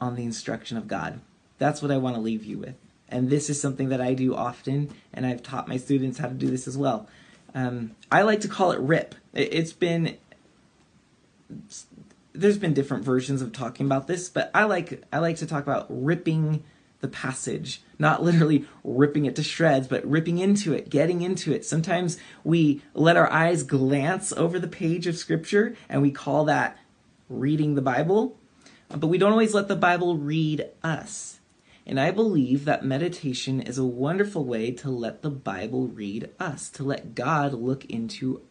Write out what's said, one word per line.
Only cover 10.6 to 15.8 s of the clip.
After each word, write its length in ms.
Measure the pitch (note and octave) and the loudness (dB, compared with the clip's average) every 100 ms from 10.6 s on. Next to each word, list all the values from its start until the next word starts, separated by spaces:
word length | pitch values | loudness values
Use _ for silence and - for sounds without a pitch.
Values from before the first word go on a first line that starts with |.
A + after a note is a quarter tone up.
| _ _ _ _ _ _ _ _ - - - - - - - _ _ | _ _ _ _ _ _ _ _ -18 -18 -16 -18 -20 -20 -20 _ _
there's 260 | - G3 G3+ | 0 2 4
been 160 | F3+ | 2
different 300 | C#3 C3+ B2 | 2 0 -2
versions 360 | A2+ B2+ C3 C3+ | 0 0 0 -2
of 120 | B2+ | -4
talking 340 | A#2+ A#2 - C#3 | -6 -8 -4 0
about 220 | C3+ C#3 | 0 -2
this, 200 | F3 - | -6 -4
but 220 | - - | -4 0
I 120 | F3+ | 2
like, 400 | G#3+ F#3 E3+ - - | 2 2 -2 -10 -6
I 60 | C#3+ | -2
like 180 | E3 E3 | 0 -2
to 100 | D#3 | -4
talk 160 | D#3 | -4
about 240 | C#3+ B2+ | -2 -2